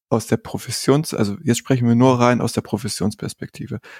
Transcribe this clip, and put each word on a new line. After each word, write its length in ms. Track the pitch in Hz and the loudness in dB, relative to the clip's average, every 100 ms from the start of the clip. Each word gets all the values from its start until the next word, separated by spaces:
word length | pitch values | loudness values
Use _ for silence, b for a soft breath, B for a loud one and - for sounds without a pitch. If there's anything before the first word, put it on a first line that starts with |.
| _ | _
aus 160 | 110 - | -2 0
der 100 | 113 | -4
Professions-, 800 | - - - 113 - 139 160 | -4 -12 -10 -4 2 2 0
also 220 | - 101 101 | -2 -2 -2
jetzt 160 | - 117 | -2 -2
sprechen 300 | - 131 120 | 0 2 4
wir 60 | |
nur 260 | 117 131 123 | 4 4 4
rein 200 | 120 120 | 4 2
aus 120 | 117 | 0
der 80 | - | -4
Professionsperspektive. 1200 | - 104 107 - 104 - - - - - - - B B | -4 -6 -6 -4 -4 -4 -10 -10 -14 -14 -12 -12 B B